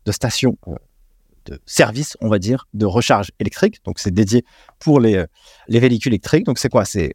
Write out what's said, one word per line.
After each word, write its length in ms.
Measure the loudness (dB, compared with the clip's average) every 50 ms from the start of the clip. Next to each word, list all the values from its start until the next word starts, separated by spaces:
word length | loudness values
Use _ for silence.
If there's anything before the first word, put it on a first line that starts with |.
| -6
de 80 | -6
stations, 460 | -4 -2 -4 -4 -2 0 0 0 -2 _ _
euh, 60 | -14 -14 -14 _ _ _ _ _ _ _ _ _ _ _ _ _
de 160 | -18 -18 -18 _
services, 520 | -4 2 2 2 2 0 -6 -8 -8 -10 -6
on 80 | -2
va 100 | 0 0
dire, 300 | 0 2 0 -2 -2 -4 _ -4
de 120 | -2 -2
recharge 460 | 0 0 0 2 2 2 0 0 -6 _ -6
électrique. 380 | -6 -6 -2 0 0 0 -2 -4 _
Donc, 120 | -12 -10
c'est 140 | -6 -4 -2
dédié 320 | 2 2 2 2 2 0 0 _ _ _ _ -20 _ _
pour 180 | 0 2 4 4
les, 160 | 4 4 2
euh, 100 | 2 -2 -4 _ _ _ -20 -20 _ _ 0
les 100 | 0 2
véhicules 320 | 4 4 2 0 0 -2
électriques. 340 | -2 -2 0 0 0 0 0
Donc, 140 | 0 -4 -2
c'est 80 | -4
quoi ? 160 | 0 0 0 0
C'est, 300 | 0 -2 -4 -4 -4